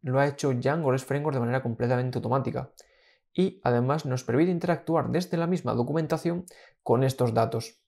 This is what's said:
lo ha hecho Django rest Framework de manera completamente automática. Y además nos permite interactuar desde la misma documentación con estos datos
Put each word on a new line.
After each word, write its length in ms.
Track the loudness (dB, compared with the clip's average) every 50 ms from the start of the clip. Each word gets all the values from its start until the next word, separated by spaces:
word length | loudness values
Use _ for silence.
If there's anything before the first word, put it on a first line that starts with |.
lo 200 | -4 0 2 2
ha 60 | 2
hecho 280 | 2 0 -2 0 0 0
Django 380 | 2 0 0 0 2 2 0 0
rest 140 | 0 0
Framework 280 | -2 -4 -2 0 0 0
de 60 | 0
manera 220 | 0 0 -2 -2 -2
completamente 560 | -4 -4 -2 0 0 2 0 0 -2 -4 -4
automática. 540 | -2 0 0 0 0 -2 -4 -6 -8 -8 _ -20 -20 _ _ _ _ _ _ _ _ _ _
Y 260 | 0 0 0 0 -2 _
además 420 | 0 2 2 2 2 0 -2 0
nos 180 | -2 -4 -2 -2
permite 280 | 0 2 2 4 4 2
interactuar 580 | 0 0 0 -2 -2 0 0 0 0 0 2
desde 260 | 0 -2 -2 -2 -2
la 100 | -2 0
misma 280 | 0 0 -2 0 -2 0
documentación 720 | 0 0 0 0 -2 0 0 -2 -2 0 -2 -2 -2 -6 -12 -18 -20 -20 -20 _ _ _
con 220 | 0 2 4 4
estos 300 | 2 2 2 0 2 2
datos 480 | 2 0 0 0 -6 -6 -8 -16 _ _